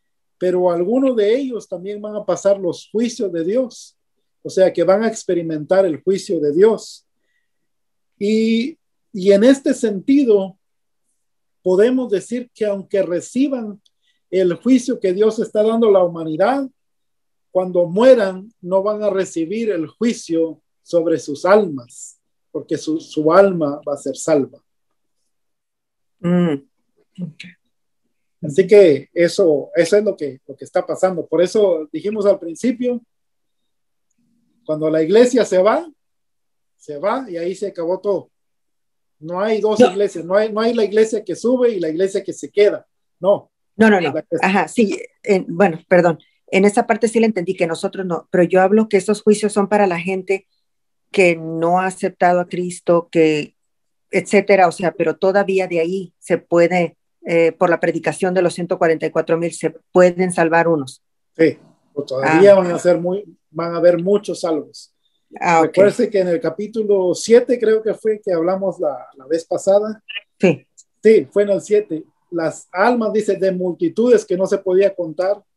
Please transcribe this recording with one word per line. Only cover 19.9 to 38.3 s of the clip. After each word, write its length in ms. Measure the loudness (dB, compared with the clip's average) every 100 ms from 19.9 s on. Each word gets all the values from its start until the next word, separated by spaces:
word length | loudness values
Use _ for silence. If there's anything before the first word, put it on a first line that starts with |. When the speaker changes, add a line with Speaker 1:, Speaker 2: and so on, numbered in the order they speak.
| -4 -4 -4 -4 -2 -2 -6 _ _
Speaker 1:
sobre 380 | -4 -2 0 -2
sus 260 | -6 -4 2
almas, 760 | 2 2 -6 -14 -20 -20 _ _ _ _
porque 260 | -14 -8 -8
su, 220 | -6 -8
su 320 | -6 -4 2
alma 480 | 6 4 2 -4 -6 -8
va 60 |
a 40 | -8
ser 200 | -8 -8
salva. 420 | -2 0 -2 -10 _ _ _ _ _ _ _ _ _ _ _ _ _ _ _ _
Speaker 2:
Mm, 340 | -2 2 0 -2 -8 _ _ _ _ -14
ok. 200 | -14 -14 -20 -20 _ _ _ _ _ _ _ _
Speaker 1:
Así 240 | -4 0 6
que 420 | 8 8 4 -2
eso, 560 | 0 0 2 2 2 0 -2
eso 220 | 2 2
es 60 |
lo 140 | 0 -4
que, 240 | -8 -12 -18
lo 80 | -20
que 100 | -8
está 200 | -6 -4
pasando. 400 | -2 -2 -2 -4
Por 160 | 0
eso 460 | 0 2 2 0 -6
dijimos 340 | -10 -6 -2 0
al 140 | 0
principio, 640 | -4 -6 -4 -4 -4 -6 -10 _ _ _ _ _ _ _ _ _ _ _ _ _ _ _ -8
cuando 240 | -4 0
la 120 | 0
iglesia 440 | 4 4 4 2 0
se 140 | 2
va, 260 | 2 0 -4 -16 _ _ _ _ _ _ _ _
se 200 | -16 -6
va 280 | -4 -4 -6
y 80 | -8
ahí 180 | -8 -6
se 120 | -8
acabó 320 | -8 -6 -4
todo. 300 | -4 -4 -6